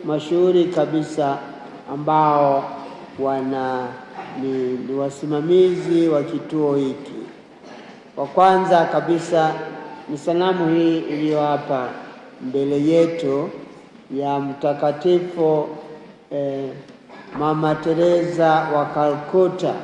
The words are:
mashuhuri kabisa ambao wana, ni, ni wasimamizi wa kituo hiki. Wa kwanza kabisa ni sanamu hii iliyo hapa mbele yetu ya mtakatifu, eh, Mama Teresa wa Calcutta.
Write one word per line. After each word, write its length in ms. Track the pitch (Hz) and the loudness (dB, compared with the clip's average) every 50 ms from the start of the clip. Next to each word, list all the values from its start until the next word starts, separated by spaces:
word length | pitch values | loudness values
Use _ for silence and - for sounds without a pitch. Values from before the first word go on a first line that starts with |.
| - | -4
mashuhuri 600 | 151 151 151 151 - 175 175 180 185 180 180 170 | -4 -4 -4 -2 0 2 4 4 4 6 4 4
kabisa 720 | - - 160 147 143 156 156 151 - - 156 147 139 139 135 - - - - - - - - - - | 4 2 0 0 2 0 -2 -2 -2 -2 -2 -2 -2 -2 -4 -8 -14 -16 -16 -18 -18 -18 -18 -12 -10
ambao 760 | 139 143 147 156 156 156 156 151 147 147 143 139 139 135 135 - - - - - - - - - - - | -8 -6 -2 2 2 4 4 4 4 4 4 4 4 2 0 -4 -10 -12 -14 -14 -16 -16 -18 -16 -8 -4
wana, 680 | 135 135 135 135 131 131 135 135 131 131 131 127 127 123 127 - - - - - - - - 131 | -2 -2 -2 -2 -2 -4 -4 -2 -2 -2 -4 -4 -4 -6 -10 -14 -16 -16 -14 -14 -14 -12 -10 -6
ni, 100 | 131 135 131 131 127 127 127 123 - 123 | -6 -4 -2 -2 -2 -2 -4 -6 -6 -6
ni 60 | 135 139 | -4 -4
wasimamizi 1080 | 139 139 139 - - 151 151 147 151 165 175 185 185 185 175 160 156 165 170 165 165 165 | -4 -4 -6 -6 -6 -4 -2 -2 2 4 6 6 6 6 4 0 0 0 2 4 4 4
wa 140 | 151 143 | 4 2
kituo 540 | 139 - 165 139 - - 160 156 151 143 139 | 0 0 -6 -6 -6 -4 -2 0 0 2 2
hiki. 360 | 143 139 131 127 - - - - 110 - - - - - - - - - - - - - - - - - - - | 2 0 -2 -4 -6 -12 -14 -12 -14 -14 -14 -18 -20 -20 -20 -20 -20 -20 -20 -20 -20 -20 -20 -20 -20 -20 -16 -8
Wa 100 | - 139 | -8 -8
kwanza 580 | 139 - 190 185 190 190 185 185 - 180 170 165 | -2 4 6 6 6 6 4 4 4 4 4 4
kabisa 680 | - - 151 147 156 170 165 160 - 175 165 160 156 151 - - - - - - - - - - - | 2 0 -2 0 0 0 0 0 0 2 2 2 2 0 -4 -8 -10 -12 -14 -14 -16 -16 -16 -10 -10
ni 100 | 147 143 | -10 -6
sanamu 560 | 147 170 170 175 180 185 185 180 170 160 165 | -2 0 0 2 2 2 2 2 2 2 2
hii 220 | 170 165 165 165 160 | 4 4 2 2 0
iliyo 420 | - - 147 147 151 156 151 151 | -2 -4 -4 -2 0 0 0 2
hapa 480 | 147 147 147 139 - - 139 127 123 123 123 - - - - - - - - - | 2 0 0 -2 -2 -2 -4 -2 -2 -6 -8 -12 -16 -18 -18 -20 -20 -20 -18 -12
mbele 400 | 127 131 131 139 139 139 143 143 147 | -10 -4 -2 -2 0 0 0 2 2
yetu 680 | 156 165 165 165 165 165 - - 139 135 143 156 202 - - - - - - - - - - - - 127 | 4 4 4 4 2 0 -4 -2 -2 -2 -2 -4 -6 -8 -14 -18 -18 -20 -20 -20 -20 -20 -20 -14 -8 -6
ya 240 | 135 139 139 143 139 | -4 -2 -2 -2 -2
mtakatifu, 1300 | 139 139 135 - - 147 143 143 156 147 143 - - 180 180 175 175 - - 170 160 156 156 151 147 - - - - - - - - - - - - _ | -2 -4 -6 -2 -2 -2 0 0 0 -2 -2 0 2 2 4 4 2 -2 -2 0 2 2 2 2 0 -4 -8 -14 -16 -18 -18 -20 -20 -20 -20 -20 -16 _
eh, 320 | 147 143 143 139 135 135 135 131 - 147 - - - - - - - - - - - - | -6 -4 -4 -4 -4 -4 -6 -8 -10 -12 -18 -20 -20 -20 -20 -20 -20 -20 -20 -14 -6 -2
Mama 360 | 147 151 156 156 160 156 151 | -2 0 0 0 0 0 0
Teresa 920 | 156 - 170 160 160 170 175 175 170 165 - - 170 165 160 156 160 156 147 147 | 0 0 -2 2 4 4 4 4 2 2 0 0 2 4 4 4 4 2 0 0
wa 80 | 147 143 | 0 0
Calcutta. 920 | 143 - 151 151 147 143 143 147 - - 185 185 175 180 - - 143 107 101 | 0 0 0 2 2 0 -2 -6 0 2 4 4 4 2 -2 -2 -2 -2 -4